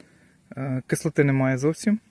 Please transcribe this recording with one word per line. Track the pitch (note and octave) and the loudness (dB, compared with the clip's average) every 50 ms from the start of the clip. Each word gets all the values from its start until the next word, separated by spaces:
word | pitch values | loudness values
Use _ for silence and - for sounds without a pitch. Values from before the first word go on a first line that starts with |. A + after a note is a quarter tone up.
| - _ _ _ _ _ _ _ _ _ - | -20 _ _ _ _ _ _ _ _ _ -12
е, | C3 C3+ C#3 C3 C3 - | -8 -6 -4 -4 -6 -2
кислоти | - D#3+ - - D#3+ - - C#3+ | -2 -4 -2 -2 -2 0 2 2
немає | C#3+ C3+ C3+ C3 C3 C3 | 4 2 2 2 0 0
зовсім. | B2 C3+ D#3 D#3+ - - G#3+ G#3 A3 - _ | 0 0 -2 -2 0 0 0 0 0 -2 _